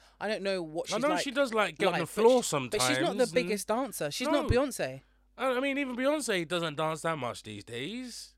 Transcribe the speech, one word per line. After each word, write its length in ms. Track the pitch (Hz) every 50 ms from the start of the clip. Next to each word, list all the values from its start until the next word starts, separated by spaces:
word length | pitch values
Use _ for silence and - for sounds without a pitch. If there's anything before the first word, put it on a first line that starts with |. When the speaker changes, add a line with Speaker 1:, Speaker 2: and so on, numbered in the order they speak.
| - - _ -
Speaker 1:
I 80 | - 208
don't 140 | 220 180 190
know 200 | 196 196 185 170
what 280 | 156 151 170 170 - 180
Speaker 2:
I 20 |
Speaker 1:
she's 80 | 220 247
Speaker 2:
know 60 | 294
Speaker 1:
like 160 | - - 302
Speaker 2:
she 80 | 285 233
does, 200 | 277 277 240 220
like, 240 | 220 208 170 151
get 100 | - 202 185
on 40 | 175
Speaker 1:
live, 60 | 170 165
Speaker 2:
the 40 |
Speaker 1:
but 160 | - - 208 220 233
Speaker 2:
floor 140 | 262 247 -
Speaker 1:
she, 240 | - - 143 127 123
but 120 | - 214
she's 80 | 247 254
not 80 | - 131
the 60 | -
Speaker 2:
sometimes 140 | 330 - -
and 140 | 254 226 160
Speaker 1:
biggest 320 | 170 170 180 214 202 - -
dancer. 420 | 214 240 277 226 - - 160 147 143
She's 160 | - 254 294
not 200 | 311 285 294 247
Speaker 2:
No. 140 | 233 240 285
Speaker 1:
Beyonce. 380 | 269 220 - 165 131 131 135 - _ _ _ _ _ _
Speaker 2:
I, 120 | - 240 269
I 100 | 247 247
mean, 160 | 269 277 269 277
even 180 | 285 254 254
Beyonce 500 | 226 262 277 302 311 269 - 202 180 170
doesn't 300 | 143 180 175 170 160 147
dance 260 | 139 160 156 160 156 -
that 160 | 165 165 151
much 240 | 123 117 104 - -
these 220 | 107 107 101 98
days. 720 | - 117 117 131 170 220 247 254 247 220 - - - -